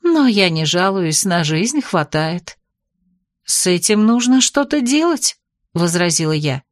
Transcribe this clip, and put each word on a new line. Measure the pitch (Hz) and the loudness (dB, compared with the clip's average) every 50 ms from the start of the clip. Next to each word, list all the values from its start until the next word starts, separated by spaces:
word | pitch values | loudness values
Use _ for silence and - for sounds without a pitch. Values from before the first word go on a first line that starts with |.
| - | 2
Но | 339 339 320 285 254 | 2 2 4 4 4
я | 220 202 196 180 | 4 2 2 2
не | 165 160 156 | 0 -2 -2
жалуюсь, | 156 170 175 185 196 190 196 180 160 156 - - | -2 0 0 0 0 0 0 -2 -2 -2 -2 -2
на | 196 175 175 170 | 0 0 0 0
жизнь | 147 156 156 185 240 294 302 | 0 -2 -2 -2 -2 -2 -4
хватает». | 262 - - 175 151 - - 156 156 160 165 175 - - - _ _ _ _ _ _ _ _ _ _ _ _ _ _ _ _ _ _ | -6 -2 -2 -4 -4 -2 -4 -4 -4 -2 -6 -8 -10 -14 -20 _ _ _ _ _ _ _ _ _ _ _ _ _ _ _ _ _ _
«С | - - - - | -6 -4 -2 0
этим | 190 180 175 175 - 214 208 214 | 0 0 0 0 0 2 2 4
нужно | 220 233 240 240 247 254 262 | 2 2 2 2 2 4 4
что-то | 247 - - 294 285 277 302 302 | 2 2 0 -2 -2 0 0 -2
делать», | 254 233 269 302 320 349 330 262 - - - _ _ _ _ _ _ _ _ | 0 0 0 2 2 0 0 0 -2 -6 -6 _ _ _ _ _ _ _ _
возразила | 165 170 175 165 175 175 175 165 - 165 156 | -2 -2 0 0 0 0 0 0 0 0 0
я. | 156 156 151 147 131 135 - _ | 0 0 0 -2 -4 -4 -8 _